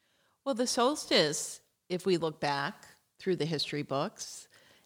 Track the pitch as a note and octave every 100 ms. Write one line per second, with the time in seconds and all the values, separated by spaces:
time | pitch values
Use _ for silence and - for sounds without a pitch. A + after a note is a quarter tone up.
0 | _ _ _ _ - A3+ B3 - A#3+ D4
1 | - A#3 D#3 D3+ - - _ _ - F3+
2 | G3 F3+ D#3+ D#3 D3 C#3 C#3+ - - -
3 | _ _ - F3+ D3 D#3 - D3 C#3+ C3+
4 | F3 - - - - - - -